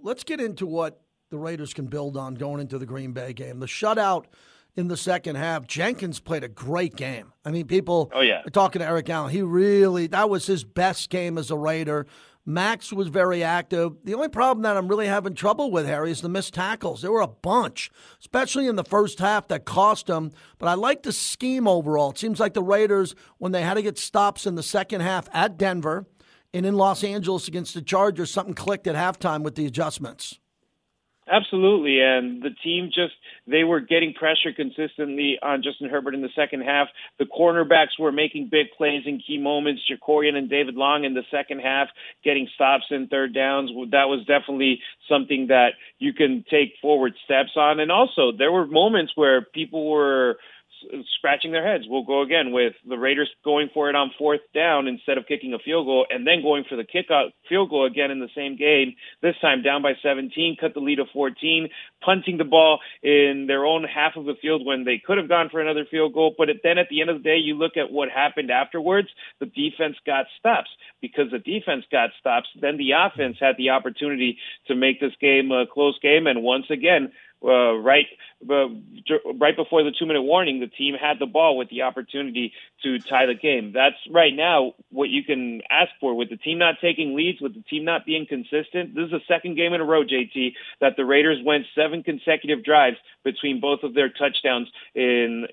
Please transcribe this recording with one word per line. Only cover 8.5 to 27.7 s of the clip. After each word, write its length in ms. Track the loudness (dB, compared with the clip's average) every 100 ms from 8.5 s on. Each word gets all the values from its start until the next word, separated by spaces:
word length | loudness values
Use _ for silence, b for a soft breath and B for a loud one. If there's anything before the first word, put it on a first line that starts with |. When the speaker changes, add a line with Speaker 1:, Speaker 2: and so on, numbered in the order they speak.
| 2 2 0
Speaker 1:
to 60 | -4
Eric 220 | -4 -4
Allen. 200 | -6 -4
He 100 | -4
really, 680 | 0 2 4 6 4 2 -2
that 220 | 0 0
was 160 | 0 -2
his 180 | -4
best 460 | -4 -2 0 -2 -6
game 280 | -6 -4 -6
as 140 | -6
a 60 | -4
Raider. 500 | -4 -4 -4 -6 -6 b b b -8
Max 480 | -2 -2 -4 -6
was 160 | -6 -2
very 340 | 0 2 0
active. 540 | 0 -2 -2 -2 -2 -4 -8
The 80 |
only 160 | -6 -4
problem 340 | 0 0 2
that 140 | 0 -2
I'm 100 | -2
really 200 | -2 -2
having 260 | -2 -4 -4
trouble 360 | -2 0 0
with, 140 | -2 -2
Harry, 240 | -4 -4
is 120 | -6
the 80 | -6
missed 240 | -6 -6
tackles. 480 | -6 -6 -6 -8 -6
There 100 | -2
were 80 | -2
a 60 | -2
bunch, 640 | -4 -2 0 0 -6 -14 b b b
especially 440 | -6 -4 -2 -2 -2
in 100 | -2
the 60 | -2
first 340 | 0 0 0
half, 300 | -2 -2 -2
that 160 | -8 -4
cost 420 | 2 2 2 -2
them. 240 | -6 -6 -12 b b
But 100 | -2
I 60 | 0
like 280 | 0 -2
the 80 | -4
scheme 560 | -6 -6 -6 -4 0 2
overall. 440 | 2 2 0 0
It 60 | -2
seems 220 | -6 -2
like 140 | -2
the 100 | -2
Raiders, 500 | 0 2 4 2 0 -6 b b
when 120 | -4
they 100 | -2
had 100 | -2
to 80 | -2
get 160 | -4 -6
stops 480 | -4 0 0 0 -6
in 100 | -6
the 80 |
second 380 | -4 -4 -2 -4
half 260 | -2 -4 -4
at 240 | -2 -2 0
Denver 480 | -2 -2 -4 -6 -8 _ b b b
and 120 | -4 0
in 100 | 2
Los 280 | 2 2
Angeles 440 | -4 -4 -4 -4 -4
against 240 | -8 -8